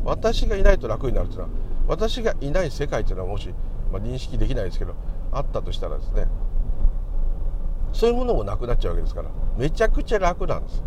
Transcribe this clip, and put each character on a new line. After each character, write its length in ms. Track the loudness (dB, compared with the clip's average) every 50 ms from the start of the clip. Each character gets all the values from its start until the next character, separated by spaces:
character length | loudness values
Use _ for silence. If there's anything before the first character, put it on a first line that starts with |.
| -2
私 420 | -4 -4 0 0 0 2 2 2
が 100 | 2 4
い 60 | 6
な 100 | 6 6
い 60 | 6 6
と 100 | 2 -4
楽 200 | -4 -2 0 0
に 60 | 2
な 80 | 2
る 40 | 0
っ 20 | 0
て 60 | -4
い 40 | -6
う 20 |
の 40 | -6
は、 60 | -4 -4 -4 -2 -2 2 2 2
私 360 | 2 2 0 0 -2 0 0
が 120 | 0 -2 -2 -2
い 100 | -2 0
な 140 | 0 0 0
い 60 | 0
世 160 | -2 -4 -2
界 160 | -2 0 0
っ 20 | 0
て 60 | 0
い 40 | 0
う 20 | 0
の 60 | -2
は 60 | -4
も 80 | -4 -4
し、 100 | -4 -6 -4 -4 -4 -4 -4 -2 -2 -2
ま 60 | -2 -2
あ、 40 |
認 160 | -4 -4 -4 -4
識 180 | -6 -2 0
で 100 | 2 2
き 80 | 2 2
な 80 | 0
い 20 | 0
で 40 | -2
す 60 | -2 -2
け 60 | -2
ど、 100 | -2 -4 -6 -6 -4 -4 -4 -2 -2
あ 80 | -2 0
っ 60 | 0 -2
た 120 | -2 -2
と 100 | -4 -2
し 60 | -4 -4
た 100 | -4 -4
ら 100 | -4 -4
で 60 | -2
す 80 | 0
ね、 140 | 0 2 2 2 2 0 -2 0 0 0 0 2 2 4 4 4 2 2 -4 -2 0 0 2 2 0 0 -2 -2 -2 -2 -2 -2 -2 -2 -2 -2
そ 140 | 0 2 2
う 40 | 2
い 20 |
う 40 | 2
も 80 | 2 0
の 80 | 2 0
も 100 | 0 0
な 120 | -2 -4
く 100 | -4 0
な 80 | 2 2
っ 20 |
ち 100 | 2 2
ゃ 20 | 2
う 40 |
わ 40 | 0
け 60 | 0
で 60 | 0 -2
す 60 | -2
か 80 | -4
ら、 80 | -6 -6 -4 -2 -2 0 0
め 140 | 0 0 0
ち 120 | 2 2
ゃ 60 | 4 4
く 160 | 4 2 2
ち 100 | 0 0
ゃ 40 | 0
楽 280 | 0 0 0 0 -2
な 120 | -2 0 -2
ん 60 | -4
で 60 | -4
す。 120 | -4 -4 -4